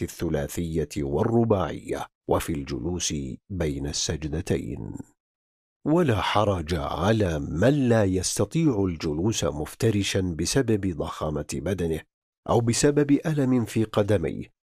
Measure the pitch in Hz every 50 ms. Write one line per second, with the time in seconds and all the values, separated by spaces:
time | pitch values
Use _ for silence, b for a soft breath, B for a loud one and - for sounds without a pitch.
0 | 87 82 - - 90 82 78 73 71 71 - - 85 82 80 80 76 73 - 76
1 | 71 69 71 73 107 113 113 117 117 113 107 95 87 73 - 62 60 - - -
2 | - - _ _ _ - 76 82 - - 85 73 69 64 71 64 60 82 90 87
3 | - - 80 73 69 65 - - _ - 101 90 82 78 71 69 69 73 71 -
4 | - - 90 73 76 76 71 80 - - - 71 - - - - - - - -
5 | - _ _ _ _ _ _ _ _ _ _ _ _ _ _ _ - 139 151 175
6 | 180 139 110 95 82 - - 107 107 104 98 90 80 76 90 80 69 71 71 -
7 | 117 101 117 110 104 87 80 76 71 - - 80 98 123 147 147 131 120 117 113
8 | 104 95 92 92 90 - - - 107 - - 165 165 156 123 101 98 92 85 76
9 | - 82 73 78 87 110 110 - - 78 69 73 76 - - - - 113 107 101
10 | 98 - - 104 92 92 85 78 87 82 - 139 131 113 113 104 95 95 85 73
11 | - - - - - 78 76 73 - - - 69 - - 101 87 87 82 80 78
12 | - _ _ _ _ _ _ _ - - - 117 117 117 120 - - 147 147 147
13 | 147 143 143 135 - 165 156 147 135 127 127 127 110 - - 117 110 104 - 110
14 | 104 98 107 95 80 69 50 50 - - _ _ _